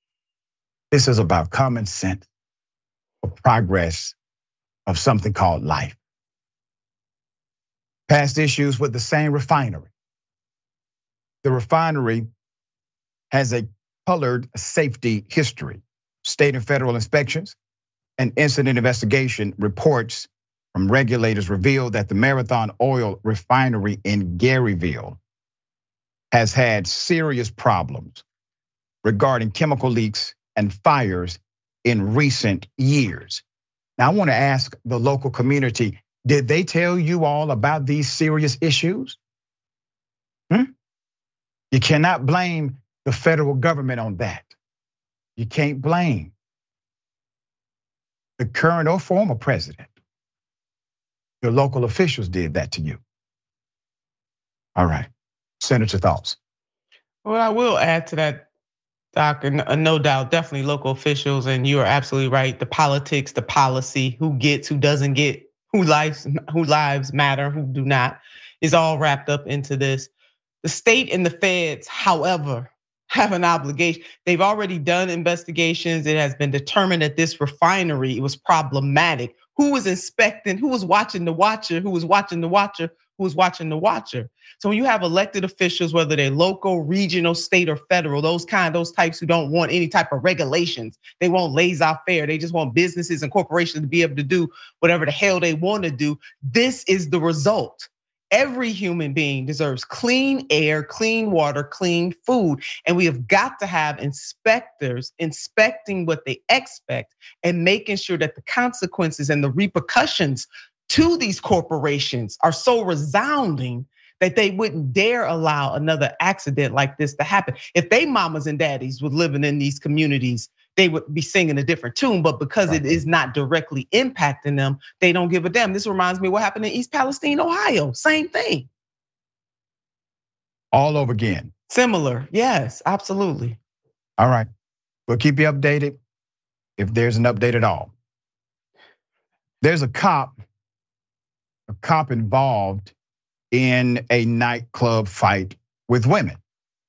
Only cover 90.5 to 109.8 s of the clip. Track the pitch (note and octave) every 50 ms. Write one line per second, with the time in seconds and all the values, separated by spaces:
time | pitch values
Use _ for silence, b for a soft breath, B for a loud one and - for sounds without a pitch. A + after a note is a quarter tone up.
90.5 | C#3 F3 E3+ E3 - B2+ A2+ A2 - _ B B B B F3+ F3+ E3+ F#3 F3+ D#3+
91.5 | C3 D3+ F3+ F3+ F#3 C#3+ E3 D#3 D#3+ D#3 - - F3+ E3 D3+ C#3+ D#3+ D#3 D#3 E3
92.5 | E3+ E3+ D#3 C3 A2+ D#3 F3 F3+ F3 F3 E3+ E3+ E3+ D3 D3 C#3 - G3+ F3 -
93.5 | D3+ F3 E3+ E3 - D#3 D#3 C3+ C#3 E3+ E3 D#3 C#3 C#3 D3 C3+ E3+ F3+ E3+ -
94.5 | B B B B B B - E3+ F3 E3+ D#3 - D3 - G#3 G3+ F#3 F3+ E3+ E3+
95.5 | D#3+ D3+ E3+ F#3+ G#3+ G#3+ F#3 E3 D3 B2 D3+ D3 D3 C#3+ B B B B - C3+
96.5 | A#2+ A3+ A#3+ C4 B3+ - - - F#3+ F#3+ F3 D3 D#3 F3 D#3 E3+ E3 D3+ C#3 G3
97.5 | A3 G3+ C3 - - _ - - _ _ _ _ _ _ _ _ G3 A3 C4+ C#4+
98.5 | B3 B3+ B3+ A#3 A3 F3+ G3+ F#3 F3 E3+ D#3 C#3+ C#3 D#3 D#3 C#3+ C#3 C3+ C3 C3
99.5 | D3+ C#3 D#3+ C#3+ C3 B2 - - - - - A#3+ B3 C4 C4+ C#4 C4+ C4 C4+ -
100.5 | D3+ D3+ D#3 D3+ D#3 D3+ D3 - - - A3 A3 A3 A3+ A3 G#3+ F#3+ E3 D3+ D3
101.5 | C#3 C#3+ D3 C#3+ - - F#3+ F3 F3 E3+ E3+ F3+ E3+ - _ - B3+ B3 G#3 E3
102.5 | C#3+ C3+ B B B B B - F3 F3 F#3 E3 D3 B2 B2 G#2+ F#3+ G3 A3 C4
103.5 | - - G3+ F#3+ F3 E3 D#3 D3+ D3 - A#2+ C#3+ C#3 - - - - _ _ A3
104.5 | A3 A#3+ A#3+ - _ _ D3 C3 B2 B2 C3 - _ _ E3 D#3+ C#3+ - - -
105.5 | - - G#3+ A3 A3 A3 - G3+ G3 F#3 E3+ E3 D#3+ D3+ - - C3+ - _ -
106.5 | A3+ C4 A#3+ - - - _ - B2+ B2 A2 - _ B B B B B - F3
107.5 | F3+ F3 E3 F3+ G3+ A3 G#3 - G3+ F#3+ - - F#3 E3 D#3 D3+ - - - -
108.5 | - B3 B3 B3 A#3+ - - F3+ - - E3 D#3+ D#3 - D3 C#3 D3+ C#3+ C#3+ C#3
109.5 | B2 D#3 G3+ G3+ - F3+